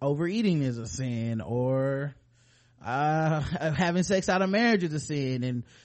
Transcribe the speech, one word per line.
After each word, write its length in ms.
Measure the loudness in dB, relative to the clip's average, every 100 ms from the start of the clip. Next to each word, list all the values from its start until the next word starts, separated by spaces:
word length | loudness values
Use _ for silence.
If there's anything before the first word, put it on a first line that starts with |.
overeating 600 | -2 0 0 0 2 2
is 160 | 0 -2
a 80 | -6
sin, 540 | -6 -4 -2 -2 -4
or, 720 | -2 -2 0 0 0 -2 -6 -10 _ _ _ _ _ _
uh, 560 | -6 -2 0 2 2 0
<laughs> 80 | -2 -2 0 2
having 280 | 2 2
sex 260 | 2 2 2
out 120 | 2
of 80 | 2
marriage 340 | 4 4 4
is 100 | 2
a 60 | -4
sin. 440 | -4 -2 -2 -2
And 200 | -2 -4 -8 -18